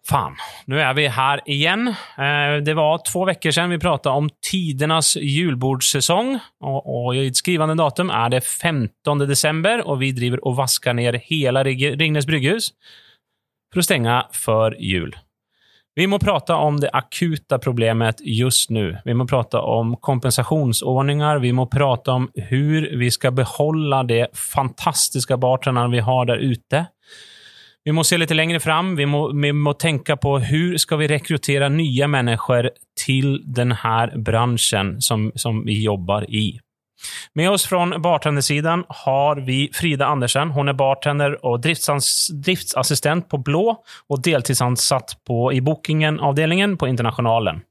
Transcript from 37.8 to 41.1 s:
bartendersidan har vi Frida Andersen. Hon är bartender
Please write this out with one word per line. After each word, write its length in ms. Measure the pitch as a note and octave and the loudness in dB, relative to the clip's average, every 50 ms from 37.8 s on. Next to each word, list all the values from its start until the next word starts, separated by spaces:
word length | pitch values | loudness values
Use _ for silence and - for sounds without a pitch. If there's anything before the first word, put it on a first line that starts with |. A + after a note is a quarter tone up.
| F3 F3+ D3+ E3 | 0 0 -2 0
bartendersidan 840 | D#3 F3+ E3 D3 - D#3 D3 C#3+ C3 - D3 D3 D3+ E3 E3+ F3 F3 _ | 2 2 2 2 2 0 0 0 0 0 0 0 0 0 0 -2 -2 _
har 460 | - - - C#3 C3+ C#3 C#3 D3 D3 | -14 -6 -2 0 2 2 2 2 0
vi 340 | C#3+ C3 B2+ B2+ C3+ C#3+ - - | 0 -2 -2 0 0 -2 -2 -4
Frida 320 | - F3 E3+ D3 C3+ C#3 | -2 -2 0 0 2 0
Andersen. 440 | C3 D3 C#3 B2 A#2+ - C3+ D3+ E3 | 0 2 0 0 0 0 0 0 0
Hon 160 | C#3 C#3+ C#3 | 0 0 0
är 60 | C#3+ C3+ | 0 0
bartender 720 | C3 C#3 C3+ C#3 C3+ - D3 | 2 2 2 0 0 0 -2